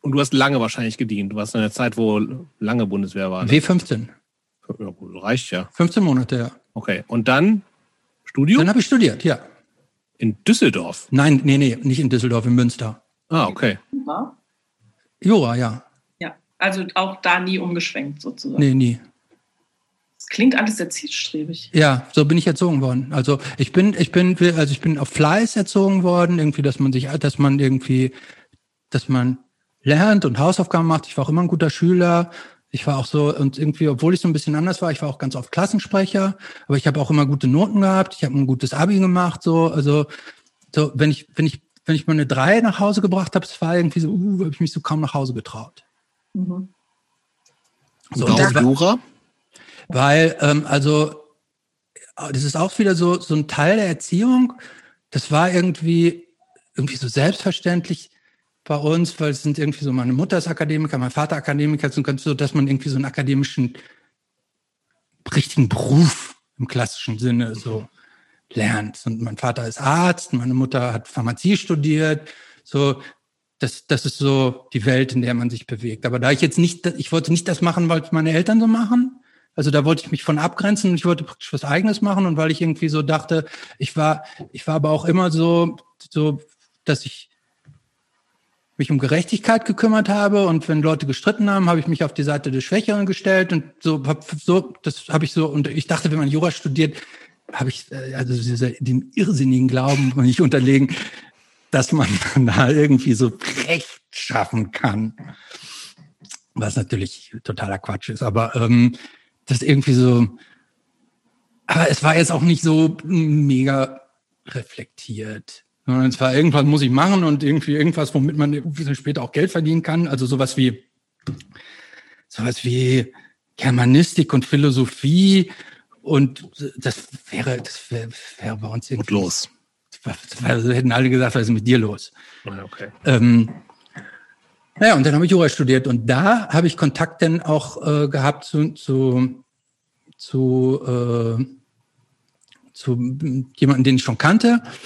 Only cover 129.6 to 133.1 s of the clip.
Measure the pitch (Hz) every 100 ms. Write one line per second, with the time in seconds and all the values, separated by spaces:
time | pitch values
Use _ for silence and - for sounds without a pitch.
129.6 | _ _ _ - - - - - 120 120
130.6 | 117 123 127 117 131 127 127 131 110 110
131.6 | 117 127 107 104 - _ - - 101 98
132.6 | 98 - 98 - -